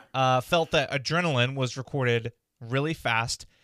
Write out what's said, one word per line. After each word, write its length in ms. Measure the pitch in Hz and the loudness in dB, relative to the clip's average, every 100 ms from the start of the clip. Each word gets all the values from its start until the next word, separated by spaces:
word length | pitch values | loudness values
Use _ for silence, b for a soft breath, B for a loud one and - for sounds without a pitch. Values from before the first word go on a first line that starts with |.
| - 131 | -6 0
uh, 260 | 131 131 | 2 2
felt 300 | - 175 165 | 2 0 2
that 180 | 165 135 | 0 0
Adrenaline 600 | 143 120 160 175 131 120 135 | -2 -2 0 0 2 0 0
was 220 | 127 135 | -4 -6
recorded 540 | 127 147 127 117 113 - _ - | -8 -2 2 2 -2 -12 _ -18
really 360 | 117 131 151 160 | -4 -2 -2 -2
fast, 500 | 123 113 117 - - _ | 0 0 0 -4 -10 _